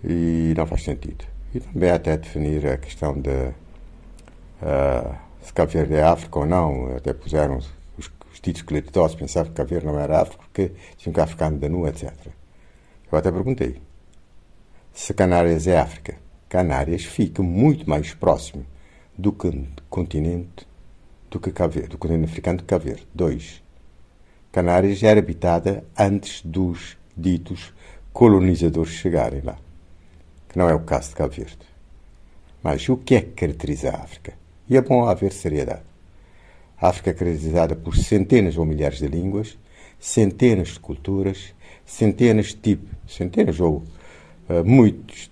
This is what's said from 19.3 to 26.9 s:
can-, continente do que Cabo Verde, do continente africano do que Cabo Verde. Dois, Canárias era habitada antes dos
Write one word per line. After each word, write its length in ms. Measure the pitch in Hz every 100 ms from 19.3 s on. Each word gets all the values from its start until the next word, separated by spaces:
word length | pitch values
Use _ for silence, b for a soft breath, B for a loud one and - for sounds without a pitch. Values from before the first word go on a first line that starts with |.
can-, 360 | 101 92 71 67 67 -
continente 800 | - 85 76 78 87 87 - - - - - - - -
do 80 | -
que 120 | -
Cabo 240 | - 85
Verde, 160 | 80 -
do 80 | -
continente 320 | 80 82 80
africano 280 | - - 90
do 60 |
que 40 | -
Cabo 160 | 92
Verde. 220 | 80 - -
Dois, 480 | - 87 - - - - - - - - _ b b b
Canárias 500 | - 87 90 98 98
era 180 | 107 107
habitada 640 | 82 80 92 85 95 98 - -
antes 440 | 101 101 - -
dos 560 | 82 82 92 85 -